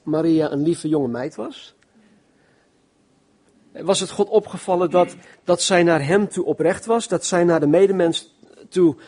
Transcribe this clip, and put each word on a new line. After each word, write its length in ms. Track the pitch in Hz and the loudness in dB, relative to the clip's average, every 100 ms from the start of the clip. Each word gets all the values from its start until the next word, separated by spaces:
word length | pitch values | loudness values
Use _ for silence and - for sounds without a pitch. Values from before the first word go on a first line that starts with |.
Maria 480 | - 156 165 160 151 | -4 -2 2 0 0
een 120 | 143 | -2
lieve 260 | 156 170 151 | -2 -2 -2
jonge 200 | 156 127 | -2 -2
meid 260 | 120 147 | -6 -8
was? 400 | - 240 - - _ _ _ _ _ _ _ _ _ _ _ _ _ _ _ _ _ _ _ _ | -10 -14 -14 -20 _ _ _ _ _ _ _ _ _ _ _ _ _ _ _ _ _ _ _ _
Was 280 | - 165 190 | -10 -2 -2
het 100 | 190 | -2
God 180 | - 202 | -4 0
opgevallen 640 | 214 208 185 - 180 175 | 0 0 -12 -4 -2 2
dat, 260 | 175 175 - - - | 2 0 -4 -20 -12
dat 180 | - 175 | -2 -2
zij 200 | - 175 | 2 2
naar 240 | 170 160 139 | 4 2 2
hem 220 | 196 208 | 0 0
toe 160 | 185 | -4
oprecht 420 | 156 147 160 190 220 | -4 0 0 -2 -2
was? 220 | 233 - | -4 -2
Dat 160 | 175 | -6
zij 200 | - 180 | -2 0
naar 160 | 175 165 | 2 2
de 60 | 147 | 2
medemens 680 | 175 196 190 170 165 - _ _ - - | 4 4 2 0 -2 -8 _ _ -20 -6
toe, 280 | 185 170 135 | 2 2 2